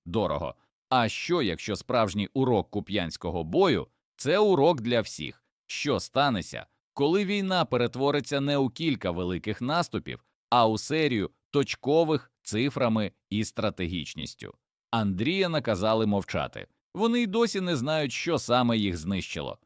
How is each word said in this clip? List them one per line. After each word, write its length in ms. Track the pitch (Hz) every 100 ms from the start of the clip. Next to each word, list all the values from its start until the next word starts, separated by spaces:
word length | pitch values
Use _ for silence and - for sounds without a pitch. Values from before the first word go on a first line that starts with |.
| 87
дорого. 480 | 110 90 73 69 - _ _ -
А 200 | 127 110
що, 340 | - - 175
якщо 340 | 107 80 - 95
справжній 520 | - 120 104 101 101
урок 360 | 131 131 107 -
куп'янського 720 | 104 - 98 82 - 90 87
бою — 440 | 80 135 190 95 - _ _ -
це 220 | 135 190
урок 420 | 214 160 156 147
для 200 | 113 120
всіх? 440 | 104 - 69 - _ _ _
Що 340 | - 143 107
станеться, 680 | - 131 143 104 - 58 - _ _
коли 300 | - 147 196
війна 400 | 190 208 190 185
перетвориться 760 | 151 123 120 120 143 147 - 139
не 160 | 139 143
у 140 | 127
кілька 400 | - 165 123 95
великих 500 | 87 90 87 104 101
наступів, 640 | 123 170 160 95 - 60 _ _ -
а 160 | 123 113
у 120 | 107
серію 520 | - 156 151 113 87 _ _
точкових 840 | 147 131 - 135 160 156 151 - _
цифрами 720 | - 107 139 139 120 110 101 _ -
і 140 | 104
стратегічністю? 1080 | 107 - 104 - 87 87 71 76 69 - 50 - _ _ -
Андрія 580 | 113 101 92 127 190 180
наказали 580 | 156 117 92 107 113 107
мовчати. 600 | 101 - 85 64 53 50 _ _
Вони 260 | 175 226 240
й 60 | 220
досі 340 | 220 233 196
не 160 | 180 147
знають, 360 | 139 156 135
що 260 | - - 156
саме 400 | - 123 120 113
їх 180 | 101 85
знищило. 600 | 82 95 - 82 65 -